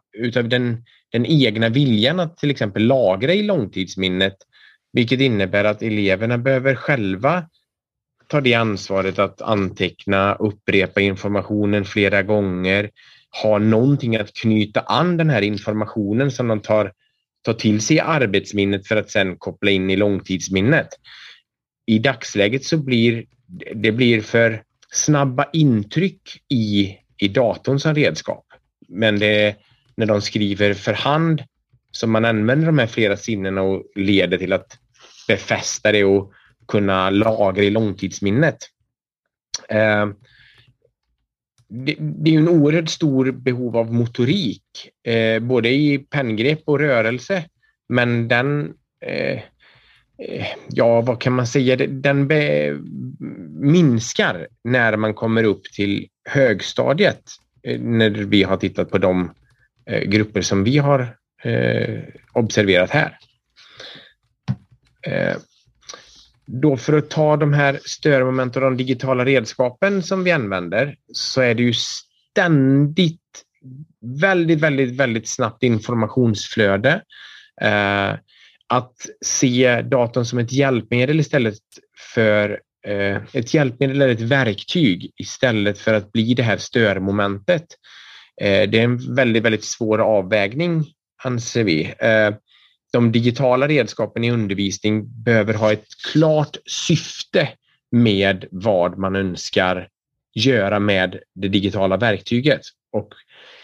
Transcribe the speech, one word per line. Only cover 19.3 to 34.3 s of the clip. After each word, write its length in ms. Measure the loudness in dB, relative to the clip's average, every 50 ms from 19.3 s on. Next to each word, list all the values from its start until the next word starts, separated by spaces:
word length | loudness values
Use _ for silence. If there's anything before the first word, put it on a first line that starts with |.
| -4
koppla 340 | -8 -10 -12 -8 -2 0 2
in 180 | 2 2 2 0
i 60 | 0
långtidsminnet. 960 | 0 0 0 0 -2 -4 -4 -6 -6 -4 -2 -2 0 2 2 2 2 0 -4 -10 -20 _ -20 -20 -20 -20 -20 -20 _ _ _ _ _ _ _ _ _ _
I 140 | 0 0 2
dagsläget 640 | 2 0 -2 -4 -6 -6 -2 0 0 0 0 -2 -4
så 140 | -2 -4
blir 480 | -2 -2 0 0 2 2 2 0 -2 -6 -12 _ _ _ -20 -20 -18 -16 -14 -8
det 160 | -2 0 0
blir 300 | 2 2 2 2 2 2
för 420 | 0 0 2 2 2 2 0 -2 -10 _ _ _ _ _
snabba 580 | -6 -2 0 2 2 2 2 0 -2 -4 -4 -2 0
intryck 680 | 2 4 4 4 2 0 -2 -4 -2 -2 -2 -4 -8 _ -20 -20 -16 _ -4
i, 460 | -2 -2 0 0 0 0 0 0 -4 -14 _ _ _
i 100 | -4 -4
datorn 520 | -2 0 0 0 0 0 -2 -4 -4 -2 -2
som 160 | 0 0 0
redskap. 500 | 0 0 0 -2 -4 -8 -10 -10 -10 -12 _ _ _ _ _ _ _ _
Men 320 | -14 -4 -2 0 2 2 2
det 260 | 2 2 2 2 2
är 100 | 0 0 -4 _ _ _ _ _ _ _
när 100 | -4 -2
de 160 | 0 0 0
skriver 520 | -2 -4 -4 -2 -2 -2 -2 0 0 0 0
för 200 | -2 -2 -4 -4
hand 500 | -2 0 0 0 0 2 0 0 -2 -4 -8 _ _ _ _ _ _ _ _
som 200 | -10 -6 -2 0
man 140 | 0 2 2
använder 400 | 0 0 0 2 2 2 2 2
de 120 | 2 2
här 100 | 2 2
flera 300 | 0 0 0 0 0 0
sinnena 440 | -2 -4 -6 -6 -4 -4 -4 -2 -2
och 220 | -2 -2 -2 -4 -6 -8 -6
leder 420 | -4 0 2 2 2 2 2